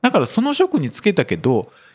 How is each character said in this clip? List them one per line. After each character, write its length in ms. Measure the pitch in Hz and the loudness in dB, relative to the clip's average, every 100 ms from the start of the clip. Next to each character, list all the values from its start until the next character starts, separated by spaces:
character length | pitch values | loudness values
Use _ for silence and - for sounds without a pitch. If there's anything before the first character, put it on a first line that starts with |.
だ 80 | 247 | 2
か 80 | 190 | 2
ら 80 | 120 | 0
そ 160 | - | 0
の 120 | 269 | -2
職 260 | 285 359 294 | 0 0 0
に 100 | 131 | -4
つ 120 | - | -2
け 120 | 214 | 0
た 100 | 175 | 0
け 120 | 135 85 | 0 -2
ど、 360 | 123 120 - _ - | 0 0 -2 _ -20